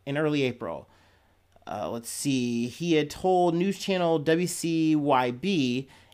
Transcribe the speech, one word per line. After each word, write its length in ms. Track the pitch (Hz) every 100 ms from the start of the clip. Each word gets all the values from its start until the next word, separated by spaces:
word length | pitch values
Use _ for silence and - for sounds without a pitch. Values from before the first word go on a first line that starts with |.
| -
in 100 | 143
early 240 | 156 147
April. 480 | 131 120 98 73 - _ _ _ _ _ _ _ -
Uh, 220 | 104 82
let's 200 | 117 -
see. 580 | - 143 131 123 117 120
He 260 | - 170
had 160 | 156 147
told 460 | - 185 185 175 165
news 240 | 196 190
channel 400 | - 185 170 165
W 260 | 147 165 175
C 500 | - 170 160 156 151
Y 360 | 143 131 127
B, 560 | 123 190 185 127 123 131 - -